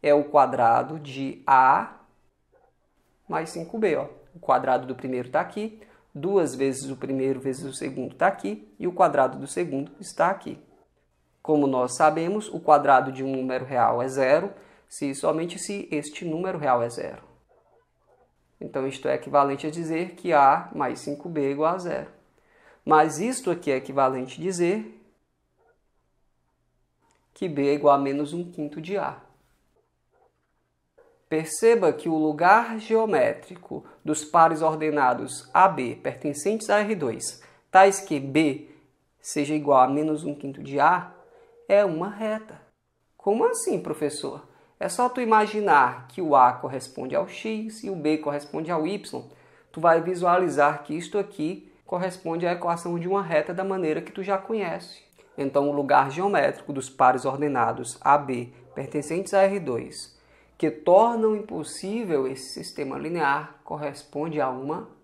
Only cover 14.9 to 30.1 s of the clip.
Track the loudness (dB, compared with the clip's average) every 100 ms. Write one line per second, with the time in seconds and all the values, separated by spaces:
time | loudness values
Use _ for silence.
14.9 | -8 -6 -2 -2 -2 -4 -8 -10 -10 -6
15.9 | -6 -6 -10 -6 -4 -4 -4 0 0 0
16.9 | -6 -10 -12 -20 _ _ _ _ _ _
17.9 | _ _ _ _ _ _ _ -10 -6 -6
18.9 | -6 -4 -4 2 2 2 0 -6 -8 -6
19.9 | -4 -6 -8 0 6 6 4 -2 -6 -6
20.9 | -6 -10 -10 -8 -4 -2 0 -2 -2 -6
21.9 | -8 -10 _ _ _ _ _ _ _ 2
22.9 | 4 4 2 -4 -4 -4 -4 0 -2 -2
23.9 | 0 0 0 -8 -8 -6 -2 0 0 -6
24.9 | -16 _ _ _ _ _ _ _ _ _
25.9 | _ _ _ _ _ _ _ _ _ _
26.9 | _ _ _ _ _ -6 -2 0 4 4
27.9 | 4 2 -2 -4 -6 -8 -8 -10 -8 -8
28.9 | -6 -6 -8 _ _ _ _ _ _ _
29.9 | _ _